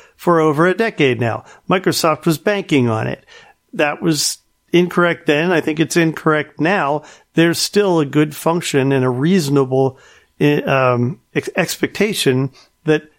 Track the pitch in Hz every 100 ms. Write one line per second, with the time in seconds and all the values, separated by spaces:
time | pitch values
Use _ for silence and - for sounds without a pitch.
0 | - _ - 170 156 147 175 185 226 -
1 | 143 117 117 107 - - - 185 190 147
2 | 170 156 - 151 - 202 180 147 120 110
3 | 120 - _ - - _ _ 196 147 156
4 | 170 147 - - _ _ _ 170 180 180
5 | 175 165 - 147 170 170 151 156 165 175
6 | 165 151 160 151 147 - 151 202 143 147
7 | - - _ - 170 160 - 202 202 170
8 | 139 139 151 147 160 170 - 143 135 135
9 | 127 123 151 190 143 139 131 131 135 123
10 | - - _ _ 147 147 285 135 127 123
11 | 120 175 _ 156 - - 165 - - -
12 | 208 190 - 127 135 - _ _ 156 156
13 | 151